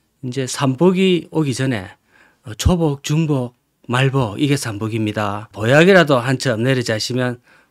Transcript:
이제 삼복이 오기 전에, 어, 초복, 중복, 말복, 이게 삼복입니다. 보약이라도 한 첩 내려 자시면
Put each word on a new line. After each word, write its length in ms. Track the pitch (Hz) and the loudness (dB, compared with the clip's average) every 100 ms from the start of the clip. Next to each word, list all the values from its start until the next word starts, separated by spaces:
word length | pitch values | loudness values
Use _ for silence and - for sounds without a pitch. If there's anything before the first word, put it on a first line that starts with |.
| _ _ | _ _
이제 240 | 127 123 123 | -8 -6 -6
삼복이 800 | - 139 131 180 185 190 175 - | -2 -2 2 2 4 2 2 -2
오기 240 | 160 147 | -2 -2
전에, 340 | 117 131 117 92 - _ _ _ _ | -2 -2 -4 -8 -16 _ _ _ _
어, 80 | - 107 | -18 -2
초복, 440 | - 175 160 139 | 2 2 0 -2
중복, 500 | - 151 160 139 120 - _ _ - | -2 0 0 -2 -4 -10 _ _ -4
말복, 500 | 123 135 135 117 98 | 0 2 2 -2 -2
이게 160 | 139 | 0
삼복입니다. 920 | 139 123 101 110 113 107 107 104 101 110 | 0 -2 -6 -4 -2 -2 -2 -4 -4 -10
보약이라도 640 | - 110 143 175 190 151 131 | -4 2 4 6 4 4 0
한 180 | 120 131 | 0 -2
첩 240 | 135 110 | -2 -2
내려 220 | 123 131 | 0 0
자시면 580 | 120 110 - 123 123 120 _ _ _ | -2 -4 -4 -2 -4 -6 _ _ _